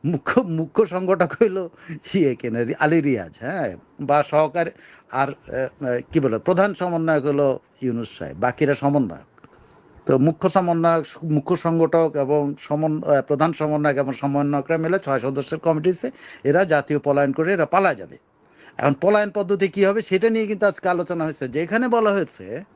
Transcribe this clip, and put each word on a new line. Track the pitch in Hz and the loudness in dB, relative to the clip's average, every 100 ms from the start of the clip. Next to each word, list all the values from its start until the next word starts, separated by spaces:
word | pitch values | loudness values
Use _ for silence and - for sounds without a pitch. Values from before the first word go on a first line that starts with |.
মুখ্য, | 143 165 - - | -2 -4 0 0
মুখ্য | 202 160 160 - 220 | 0 -4 -2 0 0
সংগঠক | 180 185 185 170 - | 0 -2 0 0 2
হইল | 220 190 175 - - 156 - | 0 0 -8 -12 -16 -14 -4
ইয়ে | 196 143 | 0 0
কেন, | 120 123 113 | 0 -6 -4
রি-, | 120 - | -4 0
আলী | 151 165 | 2 2
রিয়াজ, | 143 120 85 - | 2 -2 -4 -10
হ্যাঁ, | 120 185 127 85 _ - | -8 -6 -6 -8 _ -12
বা | 143 143 | 0 0
সহকারী, | 147 151 156 165 165 - - - _ | 2 0 0 -2 -6 -8 -20 -20 _
আর, | 127 139 | -2 -2
আহ, | 143 - 131 131 _ | -4 -10 -6 -6 _
আহ, | 135 123 - | -4 -4 -2
কি | 160 | 0
বলে, | 135 110 | 0 0
প্রধান | - 180 202 | 0 2 0
সমন্বয়ক | 190 180 165 160 151 | 0 -4 -2 0 0
হলো | 139 143 143 127 _ _ | 0 0 0 -2 _ _
ইউনূস | 127 117 110 - | -6 -6 -8 -10
সাহেব, | 73 73 | -12 -4
বাকিরা | 123 - 143 | -4 0 0
সমন্বয়ক। | 139 139 143 113 82 - _ - _ - _ _ - - | 0 0 0 -2 -6 -18 _ -20 _ -20 _ _ -12 0
তো | 131 | 2
মুখ্য | 147 156 185 | 2 2 0
সমন্বয়ক, | 190 180 165 165 165 151 - | 2 2 2 2 0 -2 -10
মুখ্য | 165 151 - 175 | -2 -2 0 -2
সংগঠক | 170 165 160 165 160 | 0 2 2 2 2
এবং | 147 135 147 143 139 | 0 0 0 0 -6
সমন-, | - 147 160 151 | -6 -2 0 -2
আহ, | - 143 | 2 2
প্রধান | 131 143 160 | 2 0 0
সমন্বয়ক | 156 156 151 147 139 | 0 -2 0 0 0
এবং | 135 | -4
সমন্বয়করা | 131 143 143 143 143 135 165 | -4 -2 0 0 -2 -2 -2
মিলে | 160 185 | 0 -2
ছয় | 147 135 | -2 -2
সদস্যের | 127 135 131 160 | -2 -4 -6 -2
কমিটি | 170 156 165 | 0 2 0
হচ্ছে, | 175 254 - - - | -2 -6 -10 -20 -4
এরা | 135 156 | 2 2
জাতীয় | 190 151 143 147 | 4 2 2 -2
পলায়ন | 147 143 143 | 2 2 2
করে | 139 160 | 0 0
এরা | 196 151 | 0 2
পালা | 180 190 | 2 2
যাবে। | 117 90 - _ _ _ _ - - | -2 -10 -20 _ _ _ _ -16 -2
এখন | 123 139 | 0 2
পলায়ন | 180 208 208 | 4 4 2
পদ্ধতি | 208 185 196 190 | -4 -2 0 0
কি | 196 | 2
হবে | 196 208 | 2 2
সেটা | 208 185 226 | 0 0 2
নিয়ে | 226 214 | 0 -2
কিন্তু | 208 202 | 0 0
আজকে | - 185 | 0 -2
আলোচনা | 175 170 170 | -2 -2 -4
হয়েছে, | 156 147 131 | -4 -4 -6
যেখানে | 131 165 220 254 | -4 -2 -2 0
বলা | 233 214 | 2 2
হয়েছে | 202 156 - 92 123 202 | 0 -2 -8 -12 -12 -14